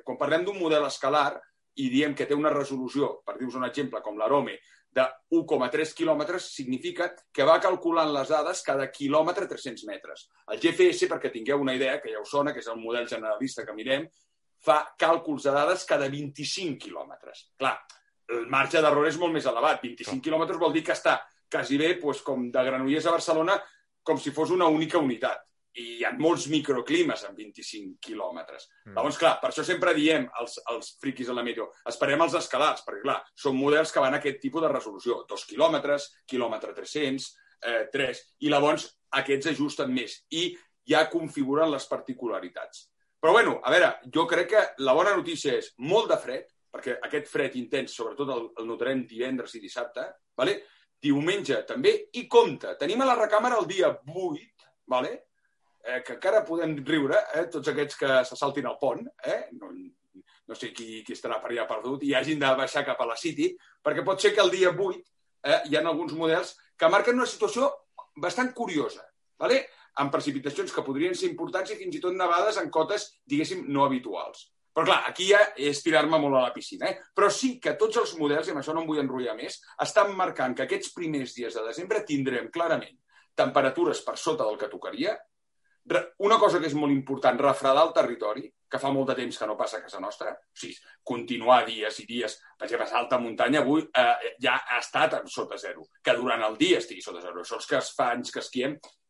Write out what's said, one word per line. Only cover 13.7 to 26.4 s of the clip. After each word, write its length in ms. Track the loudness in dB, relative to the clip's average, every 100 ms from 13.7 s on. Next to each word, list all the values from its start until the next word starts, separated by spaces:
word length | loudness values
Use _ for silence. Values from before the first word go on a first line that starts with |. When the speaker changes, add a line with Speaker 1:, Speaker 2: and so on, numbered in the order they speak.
| -8
Speaker 1:
mirem, 300 | -2 -2 -4 _ _ _ _ _ 4
fa 140 | 4 2 2
càlculs 460 | 2 2 0 -2 0
de 60 |
dades 300 | 2 2 0 0
cada 220 | 0 0
vint-i-cinc 720 | -4 -8 -8 -8 -4 -4 -6
quilòmetres. 640 | -10 -12 -14 -16 -20 -20 -20 -4
Clar, 160 | -2 -2 -8 -20 _ _ -6
el 180 | -6 0
marge 320 | 0 2 4
d'error 240 | 6 6 2
és 80 | 2
molt 140 | 0 0
més 100 | 0
elevat. 380 | 2 2 2
Vint-i-cinc 400 | -4 -10 -8 -6
quilòmetres 340 | -2 0 0 0
vol 160 | 0
dir 80 | 0 -2
que 80 | 0
està 220 | 2 0 -2 _ _
quasi 260 | -6 0 2
bé, 160 | 2 0
doncs, 220 | -2 -4 -4
com 220 | -4 -2
de 140 | 0 0
Granollers 400 | 0 0 0 2
a 80 | 0
Barcelona, 400 | 2 2 2 0 -2 _ _ _
com 160 | -2 -2
si 140 | -2
fos 180 | -2 0 4
una 100 | 4
única 320 | 4 2 2
unitat, 480 | 2 0 -2 -4 -10 _ _ -16
i 60 | -14 -4
hi 60 | -4
ha 60 | 0
molts 300 | 2 2